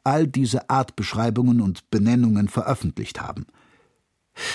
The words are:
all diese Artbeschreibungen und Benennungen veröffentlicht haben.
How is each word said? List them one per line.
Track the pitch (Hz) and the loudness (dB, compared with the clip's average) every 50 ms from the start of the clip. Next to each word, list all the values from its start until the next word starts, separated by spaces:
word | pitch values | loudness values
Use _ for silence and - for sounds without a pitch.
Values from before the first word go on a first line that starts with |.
all | - 135 139 156 160 | -2 0 2 2 0
diese | 143 - 139 131 113 127 127 - - | 0 0 0 0 0 0 -2 -2 0
Artbeschreibungen | 127 135 127 - - - 98 - - 110 117 120 107 123 123 123 120 120 | 0 0 0 -2 -4 -8 -6 -4 -2 -2 -2 0 0 2 2 4 4 2
und | 104 95 90 - - _ | 2 0 -2 -6 -4 _
Benennungen | - 104 101 117 123 123 120 113 107 104 104 101 | 0 2 2 4 4 4 4 4 4 2 0 0
veröffentlicht | - 123 - - 131 - - 80 - - - - - - | 0 -2 -2 -2 -2 -2 -4 -6 -6 -6 -10 -10 -10 -10
haben. | - - - - - - _ _ _ _ _ _ _ _ _ _ _ _ _ _ _ _ _ - - - | -10 -10 -10 -12 -14 -16 _ _ _ _ _ _ _ _ _ _ _ _ _ _ _ _ _ -12 -10 -10